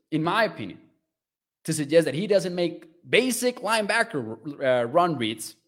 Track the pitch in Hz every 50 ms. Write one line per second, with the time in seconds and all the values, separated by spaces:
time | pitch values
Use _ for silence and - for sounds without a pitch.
0 | _ - 160 151 156 170 190 214 170 170 - - 110 90 78 - _ _ _ _
1 | _ _ _ _ _ _ _ _ _ _ _ _ - - 156 - 147 135 151 170
2 | 160 147 127 156 208 190 208 190 165 185 175 180 175 160 - - - - _ _
3 | - 127 135 202 254 254 233 - 247 247 247 - - 202 226 220 208 196 208 233
4 | 220 226 - 143 113 110 113 - - 151 143 139 139 131 127 123 120 117 135 170
5 | 175 175 156 123 117 107 113 113 - - - _ _